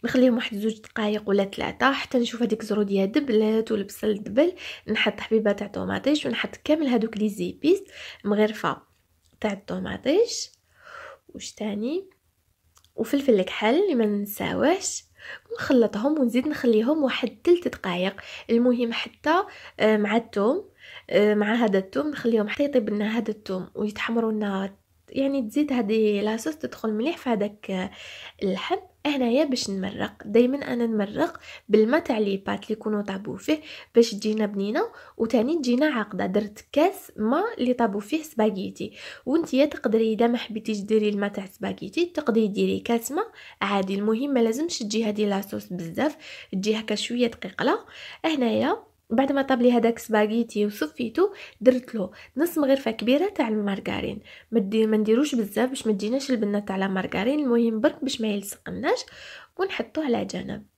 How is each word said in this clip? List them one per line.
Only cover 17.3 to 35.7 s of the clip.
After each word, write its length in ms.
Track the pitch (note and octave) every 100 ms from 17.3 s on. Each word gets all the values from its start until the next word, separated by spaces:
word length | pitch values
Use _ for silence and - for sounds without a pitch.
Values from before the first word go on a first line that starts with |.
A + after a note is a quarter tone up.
| -
ثلاث 240 | - F4 B3+
دقائق. 520 | - G3 F3+ F#3 G3 - - -
المهم 420 | A#3 B3 B3 A#3
حتى، 520 | A#3 - - D4 E4 G4 - - -
آه، 160 | G#3+ G#3+
مع 200 | G#3 A3
الثوم، 480 | A3+ - G3+ E4 G#4 _ - - -
آه، 240 | - G#3
مع 200 | G#3 G#3
هذا 240 | A3+ A3+ F#3+
الثوم 300 | F#3+ B3+ D4+
نخليهم 400 | D4 A#3+ A3+ G#3
حتى 160 | -
يطيب 260 | C#4+ C4+ G#3+
لنا 280 | G#3 G#3 A3+
هذا 120 | A3
الثوم 400 | G#3+ - F#3 F3+
ويتحمروا 580 | - G#3 G#3 - A#3 A3+
لنا، 440 | G#3+ G#3 G3 G3 G3 _ _ _
يعني 340 | - C4+ C#4
تزيد 300 | A3 D4 D4
هذه 480 | B3 G#3+ A3 G#3+ G3+
لاصوص 360 | G#3 A3+ D#4 D#4
تدخل 360 | A#3+ - A3
مليح 240 | G#3+ B3+ E4+
في 140 | -
هذاك، 400 | A3+ G3+ G#3 -
آه، 200 | F#3+ F#3+ - - - - -
اللحم. 340 | G3+ F#3+ - F#4+ - _ C#4+
هنايا 380 | C#4+ B3 B3
باش 260 | D#4 B3+ -
نمرق، 420 | G3 F#3 - - -
دايمًا 480 | - G#3+ B3 C#4 -
انا 140 | A#3+ A#3
نمرق 540 | A3 G3+ G#3+ E4 - - - _
بالماء 320 | G#3+ A3 D4
تاع 180 | E4+ A3+
لي 180 | G#3 F#3+
بات 260 | G3 G3
اللي 100 | -
يكونوا 300 | G#3+ G#3+ G#3+
طابوا 340 | G#3 G3 G#3 -
فيه 240 | - D#4 - - -
باش 160 | - A#3
تجينا 360 | G3 G#3+ G#3+ G#3+
بنينه، 360 | G3+ G3 B3+ A4+ - - -
وتاني 400 | A3+ B3 A3+ E4+
تجينا 300 | B3